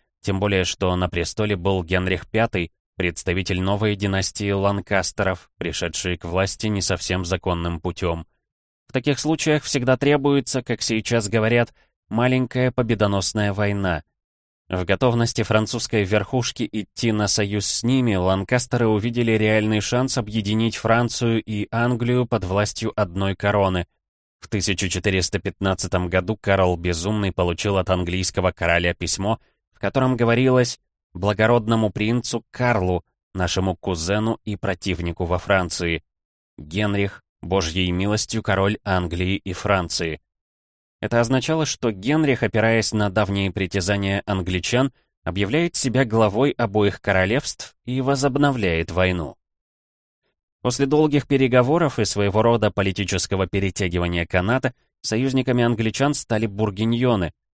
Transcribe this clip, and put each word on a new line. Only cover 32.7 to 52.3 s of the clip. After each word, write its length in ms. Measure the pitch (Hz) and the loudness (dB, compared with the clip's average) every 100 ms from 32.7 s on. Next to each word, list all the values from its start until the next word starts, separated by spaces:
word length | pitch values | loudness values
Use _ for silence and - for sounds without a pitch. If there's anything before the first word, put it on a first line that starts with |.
| 113 92 90 - _ _ | 2 2 -2 -4 _ _
нашему 420 | 92 90 - 95 87 | -4 -2 0 -2 -2
кузену 640 | - 85 82 104 110 113 - | -4 -4 0 0 0 -4 -6
и 100 | 101 | -6
противнику 680 | 98 90 98 85 85 82 87 | -4 -4 -4 -4 -4 -4 -2
во 140 | 87 | -2
Франции. 640 | - 95 90 - 85 78 _ _ _ _ _ - | 2 0 0 -2 -2 -4 _ _ _ _ _ -20
Генрих, 640 | 76 90 104 101 98 - _ - | -8 -4 -2 0 -2 -6 _ -14
Божьей 480 | 85 95 85 87 90 | -2 -2 0 -2 0
милостью 540 | 90 98 107 - 113 | 0 0 -2 -2 -4
король 340 | 107 95 98 107 | -2 0 0 -2
Англии 540 | 104 92 87 87 92 95 | -2 -2 -2 -2 -2 -2
и 160 | 98 | -6
Франции». 680 | 87 101 95 85 - 85 76 _ _ _ _ _ _ _ - | -6 0 0 0 -4 -4 -6 _ _ _ _ _ _ _ -10
Это 180 | 87 117 | -2 0
означало, 460 | 117 131 127 160 151 | 2 2 2 0 0
что 260 | - 120 | -2 -2
Генрих, 520 | 98 107 151 151 120 | -2 0 2 2 2
опираясь 480 | 107 110 110 113 107 | 0 2 2 2 2
на 180 | 107 104 | 0 2
давние 400 | 95 98 101 98 | 2 0 0 0
притязания 720 | 92 95 98 90 101 98 98 - | -2 -2 -2 0 0 0 -2 -2
англичан, 640 | 95 90 92 - 120 135 _ _ _ | -2 0 -2 0 0 0 _ _ _
объявляет 520 | - 90 98 143 170 - | -6 -2 0 0 -2 -2
себя 300 | 135 120 127 | 0 0 2
главой 460 | 113 107 101 143 | 2 2 4 0
обоих 500 | - 117 104 101 - | 0 0 2 2 0
королевств 760 | - 95 92 127 - - - _ - | 0 2 2 0 -2 -10 -14 _ -6
и 160 | 131 | -2
возобновляет 920 | 131 139 139 135 147 127 95 82 82 | 0 2 2 2 2 2 0 0 0
войну. 440 | 85 92 90 73 - _ _ _ _ _ _ _ _ _ _ _ _ | 2 2 2 -4 -10 _ _ _ _ _ _ _ _ _ _ _ _
После 240 | 120 123 139 | -4 0 2
долгих 400 | 151 156 143 - | 4 4 2 2
переговоров 680 | 139 131 127 123 165 156 - | 2 4 4 4 2 2 0
и 80 | 107 | -2
своего 360 | 104 101 | 0 2